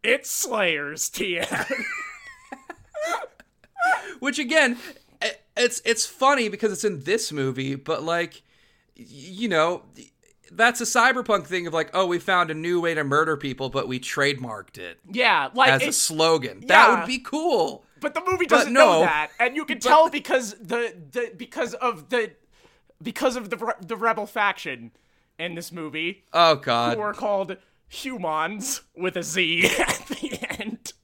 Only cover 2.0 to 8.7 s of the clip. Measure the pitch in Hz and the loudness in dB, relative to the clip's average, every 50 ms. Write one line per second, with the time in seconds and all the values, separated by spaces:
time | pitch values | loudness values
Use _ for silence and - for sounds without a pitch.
2 | 1077 1077 - - - - 988 - - - - - - - 349 _ - _ - 622 | -12 -14 -16 -18 -20 -20 -20 -20 -18 -18 -18 -18 -18 -20 -20 _ -20 _ -10 -8
3 | 605 659 - 466 622 - _ - - _ _ _ _ _ _ - 698 740 762 - | -6 -4 -4 -6 -6 -12 _ -20 -20 _ _ _ _ _ _ -2 0 2 2 0
4 | - - - - 247 277 247 277 285 233 320 320 285 254 240 - - - - - | -2 -12 -12 -4 -4 -4 -2 -2 -4 2 4 4 4 4 0 -4 -12 -18 -20 -20
5 | _ _ _ _ - 220 - - _ _ _ - 247 240 247 - - 170 - 220 | _ _ _ _ -6 -6 -6 -10 _ _ _ 0 0 0 0 -2 -2 -2 0 0
6 | - - - - 262 269 285 269 233 208 190 202 226 214 196 - - 208 185 143 | -2 -6 -2 2 4 4 4 4 0 -2 -2 -2 -2 -2 -2 0 -2 -2 -2 -2
7 | 135 160 202 220 - - 151 147 135 135 127 131 135 135 139 135 - - 165 113 | -2 -2 -2 -2 -2 -4 -4 -2 -2 -2 -2 -4 -4 -6 -6 -6 -4 -6 -4 -4
8 | 151 165 170 170 175 165 - - _ _ _ _ _ _ | -2 -2 -2 -2 -2 -4 -8 -20 _ _ _ _ _ _